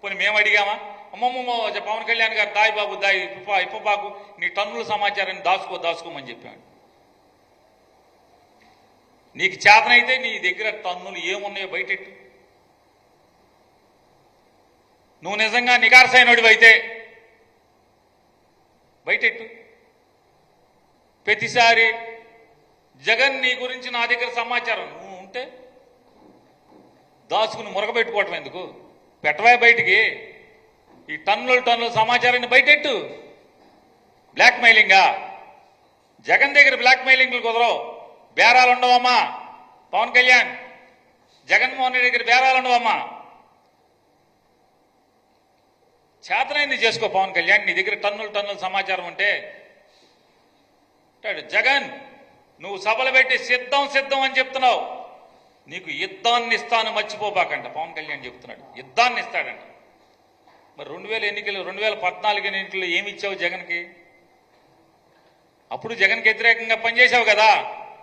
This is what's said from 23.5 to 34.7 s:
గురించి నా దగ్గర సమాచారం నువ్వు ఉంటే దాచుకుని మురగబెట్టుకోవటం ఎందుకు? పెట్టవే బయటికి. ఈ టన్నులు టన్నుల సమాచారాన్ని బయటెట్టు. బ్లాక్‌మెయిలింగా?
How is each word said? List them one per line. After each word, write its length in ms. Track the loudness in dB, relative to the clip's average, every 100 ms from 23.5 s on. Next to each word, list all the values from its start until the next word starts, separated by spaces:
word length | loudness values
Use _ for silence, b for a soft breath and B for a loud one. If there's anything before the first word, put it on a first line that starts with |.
| -4
గురించి 360 | -6 -10 -8
నా 140 | -6 -2
దగ్గర 280 | -2 -4
సమాచారం 520 | -6 -4 -6 -4 -6 -8
నువ్వు 320 | -16 -18 -20
ఉంటే 400 | -14 -12 -12 -18 -20 _ _ _ _ _ -20 _ _ _ _ -20 _ _ _ _ _
దాచుకుని 400 | -2 -2 -6 -10
మురగబెట్టుకోవటం 640 | -6 -4 -4 -2 -2 -4 -6
ఎందుకు? 380 | -12 -14 -16 -18 -20 _ _ _
పెట్టవే 320 | -4 2 4 6
బయటికి. 720 | 6 4 2 2 0 -4 -16 -20 -20 _ _ _ _ _ -16
ఈ 40 | -8
టన్నులు 440 | -4 -2 2 0
టన్నుల 280 | 2 -2 -2
సమాచారాన్ని 580 | -2 0 2 2 0 2
బయటెట్టు. 760 | 4 4 2 2 -4 -6 -16 -20 -20 _ _ _ _ _ _ _ _ _
బ్లాక్‌మెయిలింగా? 680 | 4 4 6 4